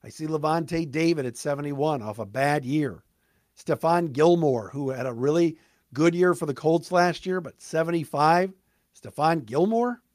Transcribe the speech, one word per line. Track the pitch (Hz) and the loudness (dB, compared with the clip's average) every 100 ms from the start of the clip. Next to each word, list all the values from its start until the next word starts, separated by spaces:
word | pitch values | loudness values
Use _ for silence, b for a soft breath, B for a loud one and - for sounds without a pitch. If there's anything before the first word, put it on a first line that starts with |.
I | - | -20
see | - 156 | -12 -6
Levante | 156 151 165 151 165 160 | -2 0 0 -2 -4 -4
David | 143 165 165 127 | 0 2 2 -2
at | 113 | -6
seventy-one | 147 143 147 139 151 143 | -6 -4 -4 -2 0 0
off | 107 107 | -6 -8
a | 101 | -8
bad | 120 143 147 127 | -2 0 0 0
year. | 151 143 85 _ _ _ _ _ _ | -2 -2 -6 _ _ _ _ _ _
Stephon | - 151 160 170 170 | -4 -2 2 0 0
Gilmore, | 127 160 175 151 123 101 | 2 4 6 2 0 -4
who | 139 139 | -6 -6
had | 131 127 | -4 -6
a | |
really | 117 135 160 170 160 b b b | -2 0 2 2 0 b b b
good | 135 165 170 | 2 2 4
year | 180 | 2
for | 170 156 | 2 -4
the | |
Colts | 135 156 165 - | -2 0 0 2
last | 180 180 165 185 | 2 2 0 -6
year, | 185 | -6
but | 151 _ | -6 _
seventy-five? | - 160 165 170 143 147 151 170 190 185 _ _ _ _ | -6 -4 0 -2 -2 2 4 4 0 -6 _ _ _ _
Stephon | 110 - 156 165 110 | -18 -2 0 0 -2
Gilmore? | 131 190 226 240 240 _ | 0 2 2 -2 -6 _